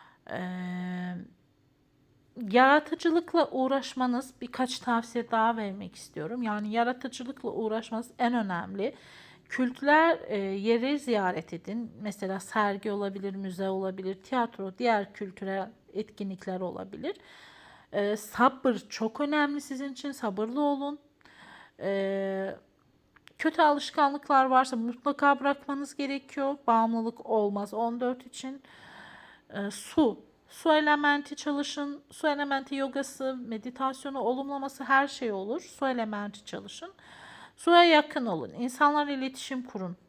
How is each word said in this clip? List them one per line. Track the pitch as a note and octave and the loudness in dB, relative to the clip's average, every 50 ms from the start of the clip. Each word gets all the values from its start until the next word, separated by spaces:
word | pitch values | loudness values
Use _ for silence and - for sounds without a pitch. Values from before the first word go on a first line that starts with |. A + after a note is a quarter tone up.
| - - _ _ _ - | -20 -20 _ _ _ -10
E, | - - F3+ F3+ F3+ F3+ F3+ F3+ F3+ F3+ F3+ F3+ F3+ F3+ F3+ F3+ F3+ F3+ - - _ _ _ _ _ _ _ _ _ _ _ _ _ _ _ _ _ _ _ _ - - A#3+ G3 | -8 -6 -6 -6 -6 -6 -8 -6 -6 -6 -6 -6 -6 -6 -6 -8 -8 -10 -12 -16 _ _ _ _ _ _ _ _ _ _ _ _ _ _ _ _ _ _ _ _ -14 -10 -4 2
yaratıcılıkla | G3 B3 B3+ C4 C#4+ D4+ D4 - D#4+ E4 - E4+ D#4 E4+ E4+ - - E4+ D4 - | 6 8 8 8 8 6 4 0 -6 -2 0 2 2 2 0 2 2 2 2 2
uğraşmanız, | - C4 C4 C4 C4+ C4+ C4 - - B3+ B3+ B3 A#3+ B3 C4+ C4 - - | 2 0 0 2 0 -2 -4 -4 -4 -2 0 0 0 -2 -4 -8 -12 -14
birkaç | B3 A#3+ - - C4 B3 - - | -14 -8 -4 -2 -2 -2 -2 -6
tavsiye | - B3 A#3+ A3+ A#3 - - A#3+ A3+ A#3 | -2 0 0 0 -2 -2 -4 -6 -4 0
daha | - A3+ A3 A3+ A#3 | 2 2 2 2 2
vermek | A3+ G#3+ G3+ F#3+ G3+ G3 F3+ - | 0 -4 -6 -6 -8 -12 -14 -14
istiyorum. | - - - - - D#3 E3 A#3 B3+ | -16 -20 -14 -10 -8 -8 -6 -6 -4
Yani | A#3+ A3 G#3 G#3 G#3 G#3 | -4 -2 -2 -2 -4 -2
yaratıcılıkla | G#3+ A#3 A#3 A#3+ B3+ B3+ - B3+ - - B3 B3 C4 - - A#3+ | 0 2 2 2 0 -4 -6 -10 -10 -10 -10 -10 -10 -8 -6 -6
uğraşmanız | - - A3+ G#3+ G#3+ A3+ A3 - A#3 A3 A#3+ - - - | -4 -2 -2 -2 -2 -4 -4 -4 -6 -6 -6 -6 -4 0
en | B3 A#3 B3 | 0 2 2
önemli. | A#3+ G#3+ G3 F3+ E3+ F#3 F#3 G3 G3 G3 C4+ - - - - - - - - - - _ - | 2 0 0 -2 -4 -4 -6 -4 -4 -4 -4 -4 -8 -20 -20 -20 -20 -20 -20 -20 -20 _ -8
Kültürel, | - - B3+ B3 B3+ - C#4 C#4+ D4 D#4 E4 E4 D#4+ - - | -2 0 0 0 0 0 4 6 6 8 8 6 4 2 -2
e, | - G#3+ G3+ | -4 -2 -2
yeri | G3 F#3+ G3 G3 G3 A3+ A#3 A#3 A#3 C4+ D4 C#4+ | -2 -2 -2 -2 2 2 2 4 2 0 0 0
ziyaret | C#4+ B3+ A#3 G#3 F#3+ F3+ F3+ - F#3 - | 0 0 0 2 2 0 -2 -2 -6 -8
edin. | - E3+ - - G3+ A#3 A#3+ - - - | -10 -12 -8 -8 -8 -8 -8 -8 -10 -10
Mesela | G3+ G#3+ G3 - G#3 F#3 F#3+ F#3+ | -8 -8 -6 -6 -6 -6 -6 -6
sergi | - - - A3 G#3 G3+ G3 G3 - A3 | -6 -4 0 0 2 0 0 -2 -4 -4
olabilir, | G3+ G3+ G3+ G3 F#3+ G3+ F#3+ G3+ F#3+ | -4 -2 -2 -4 -4 -6 -6 -6 -6
müze | G3 F#3+ F#3+ F3+ F3 F#3+ F#3+ | -6 -6 -6 -4 -4 -2 -2
olabilir, | F#3+ F#3+ F#3+ F#3+ F#3+ G3 F#3+ F#3 F#3+ | -2 -2 -2 -4 -4 -6 -6 -6 -6
tiyatro, | F#3+ - - C4 B3+ A#3 A3+ - - G3 F#3+ F#3 - | -8 -6 -4 0 0 0 -2 -4 -8 -10 -8 -6 0
diğer | B3 A#3+ A3+ G#3 G3 - | 2 2 2 2 0 -2
kültürel | - - G#3 F#3+ F#3 - G3+ F#3+ F#3+ G3 F#3 G#3 - _ _ _ - | -8 -10 -10 -10 -10 -8 -6 -4 -4 -4 -6 -6 -10 _ _ _ -8
etkinlikler | G3+ G#3+ - - - G#3 G3 F#3+ F#3 - G3 F#3 F#3 | -8 -8 -8 -8 -10 -8 -8 -8 -8 -8 -6 -6 -4
olabilir. | F#3+ F3+ - F3+ F#3+ F#3+ G3+ - - D#4+ G#4 - - - - - - - - - - - - - - - | -4 -6 -6 -8 -12 -12 -12 -10 -8 -8 -8 -10 -12 -20 -20 -20 -20 -20 -20 -20 -20 -20 -20 -20 -14 -6
E, | - G3+ G3+ G3+ G#3 | -4 -2 0 0 -2
sabır | G#3 - - - - A#3+ C4+ C4 C4 - C4 A#3 | -4 -6 -6 2 4 4 4 4 2 0 0 0
çok | G3+ - - - - A3 A3 A3+ - | 0 -4 -10 -8 -4 -4 -4 -2 -2
önemli | D4 C#4+ D4 D4+ D4 C#4+ C#4+ D4 | -2 0 2 2 2 0 -2 -4
sizin | C#4+ - C#4 B3+ C#4 C#4 | -8 -8 -10 -8 -8 -10
için, | C4 - - C#4+ | -10 -8 -8 -8
sabırlı | C4 - - G#3+ F#3+ G3+ G#3+ A3+ A#3+ C#4+ | -8 -4 -4 -4 -2 -2 -4 -2 0 0
olun. | D4 C#4+ C#4+ C4+ C#4 C#4+ D4 D4 _ _ _ _ _ - - - - - - - - - _ - | 2 2 0 0 -4 -6 -8 -10 _ _ _ _ _ -20 -20 -20 -20 -20 -20 -20 -20 -20 _ -8
E, | - G3 G3+ G3 G3 F#3+ G3 G3 G3 G3 F#3+ F#3+ F#3+ G3 - - _ _ _ _ _ _ _ _ _ _ _ _ _ - _ - | -6 -4 -2 -2 -2 -2 -2 -2 -2 -2 -2 -4 -4 -6 -8 -10 _ _ _ _ _ _ _ _ _ _ _ _ _ -18 _ -4
kötü | - D#4 D4+ - | -2 -2 2 4
alışkanlıklar | D#4+ D4+ D4 D4 - - - D#4+ D4 C#4 C#4 D4 - - D4 C4+ C4 | 6 6 6 2 -2 -4 0 2 2 2 2 0 -2 4 4 6 6
varsa | C4 B3+ B3+ C4 C4 C4 | 6 6 4 4 4 0
mutlaka | A#3 A3+ A#3+ A#3+ - - D4 C#4 C#4+ C#4+ C#4+ C#4+ C#4 | -4 -4 -4 -4 -4 -2 -4 0 4 4 4 4 4
bırakmanız | C4+ C#4+ C#4 C#4 - - C#4+ C#4 C#4+ C4+ - | 2 0 0 -2 -4 -6 -6 -6 -6 -8 -6
gerekiyor. | - C#4 C4+ C#4 C#4 C#4 - - D4 C#4 C4+ C#4+ C#4 - | -6 -4 -4 -4 -6 -8 -8 -6 -2 -2 -2 -2 -2 2
Bağımlılık | - A3+ A3+ A3+ A3+ A3+ A3+ A3+ A3+ A3+ - - | 4 4 4 4 2 2 0 -2 -4 -6 -6 -4
olmaz | - A3+ A3 G#3 G#3 G3+ G3+ G3+ G3+ G#3 | 0 2 2 2 2 0 -2 -6 -4 -2
on | G#3+ A#3 A#3 A#3 A#3+ | -2 -2 -2 -2 -2
dört | B3+ B3 B3+ B3 - | -2 -2 -2 -4 -8
için. | - - - - C4 C4+ C4+ _ - - - - - - - - - - - - - - _ _ - | -18 -16 -12 -12 -12 -12 -12 _ -20 -20 -20 -20 -20 -20 -20 -20 -20 -20 -20 -20 -20 -20 _ _ -12
E, | - G3+ G3+ G3+ | -8 -6 -6 -6
su. | G3+ - - - - - D4+ A#3 G3 - - _ _ _ _ _ | -8 -10 -10 -2 2 4 4 4 4 -2 -10 _ _ _ _ _
Su | - - - E4 | -12 -2 4 4
elementi | D4+ D4+ D4+ D4+ D4 D4 D4 D4 C#4+ C#4+ C#4+ - D4 | 6 6 6 6 4 4 4 4 2 2 0 -6 -10
çalışın. | - - D#4 C#4+ C#4+ C#4+ - - D4+ C#4+ C#4+ C#4+ - - _ | -6 -4 -2 -2 -2 -2 -4 -4 -6 -6 -6 -8 -10 -14 _
Su | - - - D#4 | -8 0 0 0
elementi | C#4+ C#4+ C#4+ C#4 C#4 C4+ C4+ - C#4+ | 2 2 0 -2 -2 -2 -2 -4 -4
yogası, | C4+ C4+ C4+ B3 C#4 C#4 - - - C4 C4 C4 B3+ B3 | -4 -4 -2 -2 -4 -6 -6 -6 -6 -4 -4 -4 -6 -8
meditasyonu, | A3+ A3+ G#3+ G3+ B3 B3 B3+ C4+ C4+ C4 C4 - C#4+ C#4 C4+ | -8 -8 -8 -8 -8 -6 -2 -2 -2 -2 -4 -8 -8 -4 -2
olumlaması | G#3 A3+ B3+ C4 C#4 C#4 C#4+ C#4 C4+ C#4 C4+ - C4+ | 0 0 0 0 -2 -6 -6 -6 -6 -8 -8 -6 0
her | A3+ C4+ C4+ C#4 C#4 | 4 6 6 6 4
şey | - - B3+ A3+ | 0 -4 -4 -4
olur. | G3+ F#3+ F#3+ G#3 B3 F4 | -4 -4 -4 -4 -6 -6
Su | - - - - C#4 C4+ | -8 -10 -8 -4 -2 -2
elementi | B3+ A#3+ A3+ G#3+ G#3+ G#3 G#3 G#3 G3+ - - | 0 -2 -2 -4 -4 -6 -6 -8 -10 -14 -14
çalışın. | - - G3+ G3 G3+ - - D#4+ F4+ - _ - - - - - - - - - - _ | -12 -10 -10 -10 -12 -14 -14 -16 -16 -18 _ -20 -20 -20 -20 -20 -20 -20 -20 -20 -20 _
Suya | - - E4+ E4+ F4 F4 | -2 4 8 8 10 10
yakın | E4+ D#4+ D4+ D4 D4+ - D4 B3 | 10 8 6 6 4 0 -4 -2
olun. | A3+ F#3 D#3+ B2 G2 | -2 -2 -2 -4 -6
İnsanlarla | - - A#3+ C4 B3+ - D4+ D4 D4 D4 D4 C#4+ | -6 -6 -6 -4 2 4 4 4 4 4 0 0
iletişim | C#4+ C4 C4 C4+ C4 - - - C4+ B3+ | -2 -4 -4 -6 -6 -8 -10 -8 -6 -8
kurun. | B3 - - G3+ F#3 F3 F3+ - _ | -8 -8 -8 -8 -6 -6 -8 -10 _